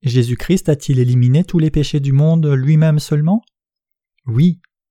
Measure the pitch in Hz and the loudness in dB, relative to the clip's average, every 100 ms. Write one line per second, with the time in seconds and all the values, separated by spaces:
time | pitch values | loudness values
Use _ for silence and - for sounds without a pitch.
0 | 135 123 120 120 - 185 - 147 - 135 | -2 -2 -2 -4 -2 -2 0 -4 -2 -2
1 | 123 123 123 139 185 175 156 151 143 151 | 0 2 2 2 0 0 0 -2 -2 -4
2 | 139 135 151 165 151 135 135 156 160 151 | -2 0 2 2 0 0 2 2 2 0
3 | - 151 151 208 _ _ _ _ _ _ | -2 -2 0 -2 _ _ _ _ _ _
4 | _ _ - 113 170 175 _ _ _ | _ _ -6 0 0 0 _ _ _